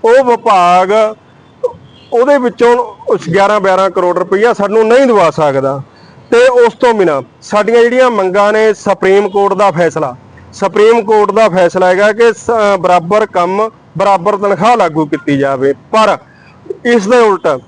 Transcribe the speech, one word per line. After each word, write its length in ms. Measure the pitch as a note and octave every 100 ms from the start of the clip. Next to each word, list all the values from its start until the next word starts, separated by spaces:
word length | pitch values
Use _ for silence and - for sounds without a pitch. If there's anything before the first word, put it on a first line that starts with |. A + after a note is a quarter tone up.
ਉਹ 200 | A3+ B3+
ਵਿਭਾਗ 640 | B3+ A#3 F#3+ G3 F3 F3+ F#3 G#3+ G#3+ A3 _ _ _ _ - - - - -
ਉਹਦੇ 240 | A#3 B3 C#4+
ਵਿੱਚੋਂ 380 | F#3+ F3+ A#3 A#3+ A#3 G3+ -
ਉਸ 200 | G#3+ -
ਗਿਆਰਾਂ 300 | F3 G3+ G#3+
ਬਾਰਾਂ 280 | F#3+ F#3+ F#3+
ਕਰੋੜ 280 | F#3+ F3+ F3
ਰੁਪਈਆ 340 | F3+ G3 A#3
ਸਾਨੂੰ 340 | G#3 G3+ A3 A3
ਨਹੀਂ 200 | B3 C4+
ਦਵਾ 240 | G#3 G#3+
ਸਕਦਾ। 500 | D3 D3 C3+ C3+ C#3 C#3 - - - -
ਤੇ 160 | A#3 B3+
ਉਸ 260 | B3 A#3
ਤੋਂ 180 | - B3
ਬਿਨਾਂ 260 | A3 F3 C#3 B2 _
ਸਾਡੀਆਂ 400 | - G#3 G#3 A#3
ਜਿਹੜੀਆਂ 280 | A#3 B3+ B3+
ਮੰਗਾਂ 420 | G#3+ F#3 F#3+ G3+
ਨੇ, 200 | G#3+ A3
ਸੁਪਰੀਮ 540 | G3+ G#3 F#3+ F#3 G3 G#3
ਕੋਰਟ 260 | G3+ G3+
ਦਾ 160 | F#3+ G3+
ਫੈਸਲਾ, 440 | D#3+ E3 D#3 C#3+ B2 - - -
ਸੁਪਰੀਮ 500 | - G3 G3+ G#3+ A#3
ਕੋਰਟ 280 | G3+ G#3+ G#3
ਦਾ 180 | G3+ A3
ਫੈਸਲਾ 380 | F3+ F3 F#3 F3+
ਹੈਗਾ 260 | F#3 G#3
ਕਿ 200 | G#3+ A#3
ਸ-, 440 | - - A#3 G#3 G3
ਬਰਾਬਰ 460 | F3+ F3+ E3+ G#3 G#3+
ਕੰਮ, 440 | F#3 F3 G3 A3 - _ D#3+
ਬਰਾਬਰ 380 | G3 G3 F3 G#3
ਤਨਖਾਹ 400 | G3+ F#3 G#3+ A#3+
ਲਾਗੂ 300 | F3 D#3 D3+
ਕੀਤੀ 300 | D3+ - C#3
ਜਾਵੇ, 340 | C#3 C3+ C3+ C#3 -
ਪਰ 260 | A3 G#3+ D#3 - _ - - - - A#3+
ਇਸ 220 | A#3+ G3
ਦੇ 100 | B3
ਉਲਟ 300 | A3 F#3 E3 C3+